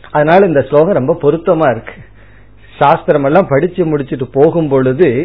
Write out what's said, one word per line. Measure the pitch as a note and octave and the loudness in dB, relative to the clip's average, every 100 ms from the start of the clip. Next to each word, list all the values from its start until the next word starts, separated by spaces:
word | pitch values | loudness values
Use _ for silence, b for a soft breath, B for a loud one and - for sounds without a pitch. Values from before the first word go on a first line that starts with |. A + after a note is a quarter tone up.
| b | b
அதனால | D3+ D3+ F3 | -2 2 2
இந்த | G3+ C#3+ | 2 0
ஸ்லோகம் | C3 D3 E3 F3 | 0 2 2 0
ரொம்ப | C3 E3+ | -2 -2
பொருத்தமா | C#3 D#3+ E3 E3 D#3 | 0 -2 0 0 0
இருக்கு. | A2+ - - b b b b b b - | -2 -8 -20 b b b b b b -14
சாஸ்திரம் | - C#3+ E3 - D3 C#3 | -2 0 0 0 -2 2
எல்லாம் | E3 F3 | 0 2
படிச்சு | C#3 F3+ F3+ | 0 -2 -4
முடிச்சுட்டு | E3 D3+ C3+ C#3+ C3 | -2 -2 -4 -8 -6
போகும் | C3+ D#3 E3+ D#3 | 0 2 2 0
பொழுது | C3+ B2+ C3 F3 A#2+ | 0 0 0 0 0